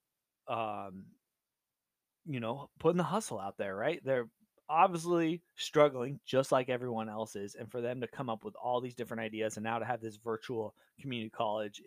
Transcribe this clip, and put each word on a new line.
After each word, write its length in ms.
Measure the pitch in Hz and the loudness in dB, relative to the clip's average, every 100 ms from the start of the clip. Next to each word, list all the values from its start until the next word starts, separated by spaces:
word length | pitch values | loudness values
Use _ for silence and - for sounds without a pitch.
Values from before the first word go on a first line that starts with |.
| _ _ _ _ - | _ _ _ _ -6
um, 580 | 117 113 101 101 95 - - _ _ _ _ _ _ _ _ _ _ - | -4 -2 -4 -8 -12 -18 -20 _ _ _ _ _ _ _ _ _ _ -8
you 140 | 131 | -4
know, 320 | 113 - - - | -2 -4 -8 0
putting 180 | 160 170 | 4 4
the 60 | |
hustle 360 | 151 196 214 110 | 2 0 -2 -6
out 180 | 98 - | -6 -4
there, 180 | 101 95 | -4 0
right? 280 | 127 175 | 0 0
They're 240 | 131 131 113 _ _ _ - | 0 0 0 _ _ _ 0
obviously 760 | 156 190 170 165 170 160 170 _ - | 6 6 4 2 2 2 0 _ -10
struggling 640 | - 156 147 131 123 143 - | 2 8 8 6 -4 -6 0
just 260 | 131 135 | 2 4
like 180 | 135 127 | 4 4
everyone 400 | 127 127 113 110 | -2 -2 -4 -4
else 260 | 107 110 104 | -4 -6 -6
is. 200 | 101 - | -10 -10
And 140 | 117 | -10
for 120 | 127 | -4
them 200 | 120 127 | -4 -4
to 60 | 117 | -6
come 220 | - 131 | -6 -4
up 140 | 110 | -4
with 120 | 107 98 | -6 -6
all 260 | 123 123 | -2 0
these 140 | 123 120 | -2 -8
different 260 | 120 113 | -6 -4
ideas 360 | 113 107 107 107 | -4 -2 -4 -2
and 60 | |
now 160 | 110 113 | -2 -2
to 60 | 110 | -2
have 160 | 120 | -4
this 140 | 110 107 | -6 -8
virtual 580 | 117 110 - 120 107 - _ _ | -4 -4 -4 -6 -6 -8 _ _
community 300 | 139 123 110 | -6 -6 -6
college 520 | - 113 107 104 101 | -2 -2 0 -4 -8